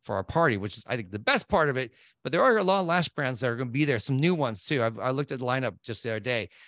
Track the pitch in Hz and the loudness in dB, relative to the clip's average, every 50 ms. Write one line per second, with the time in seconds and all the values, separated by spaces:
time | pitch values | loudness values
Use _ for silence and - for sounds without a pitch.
0 | - - 104 95 92 - - 160 170 147 110 98 98 101 - - - - 123 120 | -8 -4 -4 -4 -2 0 2 4 4 4 4 2 -2 -6 -8 -8 -8 -6 -6 -6
1 | 104 90 98 104 110 262 277 226 - - 208 175 156 143 127 131 131 113 _ _ | -6 -6 -8 -4 0 0 0 0 0 0 2 2 4 2 2 -2 -4 -6 _ _
2 | - - _ _ - 139 127 - 254 262 226 214 190 185 196 196 185 170 170 180 | -20 -20 _ _ -6 -2 2 4 4 4 4 4 4 2 2 2 2 2 2 0
3 | 160 - - 156 143 131 127 107 131 123 117 117 131 120 113 139 151 143 127 107 | 0 -2 -2 -4 -4 -2 -2 -2 -2 -2 -2 -2 -4 -4 0 0 2 2 0 0
4 | - - 135 131 151 175 185 156 143 117 110 - - - 156 131 113 113 113 110 | 0 0 0 2 2 2 2 2 0 -2 -2 -4 -4 -2 0 0 0 0 0 -2
5 | 101 127 131 143 147 - 139 123 127 123 127 135 127 113 87 - - - 110 - | -2 -2 -2 -2 -4 -4 -6 -4 -2 0 0 0 0 -2 -6 -8 -10 -10 -10 -8
6 | - 117 110 107 101 127 123 113 98 - _ - - | -6 -6 -6 -4 -2 -2 -2 -2 -2 -6 _ -20 -20